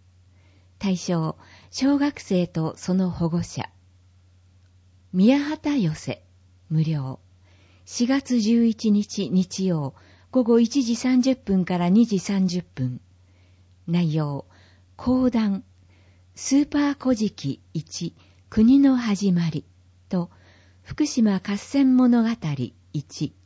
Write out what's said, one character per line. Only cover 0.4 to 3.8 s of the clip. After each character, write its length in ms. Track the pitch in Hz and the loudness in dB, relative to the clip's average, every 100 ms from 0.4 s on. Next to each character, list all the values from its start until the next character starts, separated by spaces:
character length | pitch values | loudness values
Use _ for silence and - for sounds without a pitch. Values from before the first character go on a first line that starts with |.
| _ _ _ _ | _ _ _ _
対 180 | 196 180 | -4 -2
象、 400 | - 170 160 - - - - | -2 -2 -2 -6 -14 -20 -18
小 260 | - 262 285 | -2 0 2
学 220 | 285 285 | 0 -4
生 280 | - 185 175 | -2 0 0
と 280 | 165 160 - | -2 -6 -6
そ 180 | - | -2
の 160 | 185 185 | 0 0
保 200 | 123 170 | -2 -2
護 120 | 170 | -2
者。 280 | 170 - - _ | -6 -8 -12 _